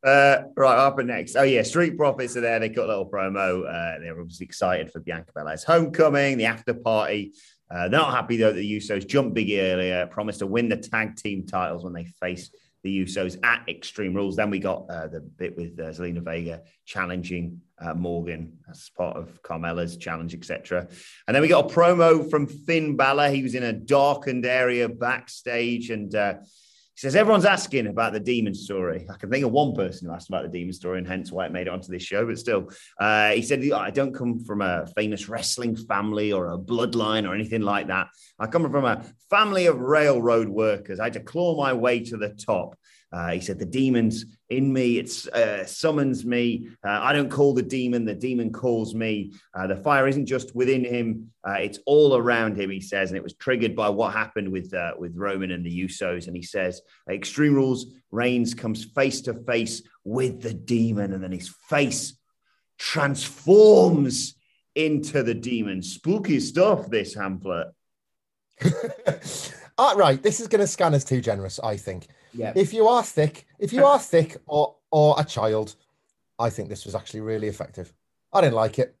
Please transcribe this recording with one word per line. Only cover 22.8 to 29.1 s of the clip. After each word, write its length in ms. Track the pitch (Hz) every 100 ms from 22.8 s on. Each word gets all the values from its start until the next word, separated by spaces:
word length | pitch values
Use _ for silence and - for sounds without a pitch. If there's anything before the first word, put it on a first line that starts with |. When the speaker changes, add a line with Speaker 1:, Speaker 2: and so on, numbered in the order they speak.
| 156 143
Speaker 1:
Balor. 320 | 135 143 147
He 140 | 139
was 120 | 131
in 100 | 123
a 80 | 120
darkened 720 | 110 117 143 139 143 - 127 123
area 420 | 127 127 123 120
backstage 1000 | 120 120 131 - - - 120 120 120 117
and, 240 | 110 101
uh, 220 | 107 101 95
he 640 | - _ _ _ _ - 135
says, 100 | 151
"Everyone's 300 | 214 214 180
asking 400 | 190 - 135 110
about 260 | 98 113
the 80 | 107
demon 320 | 101 123 107
story." 540 | 92 - 98 90 82
I 60 | 85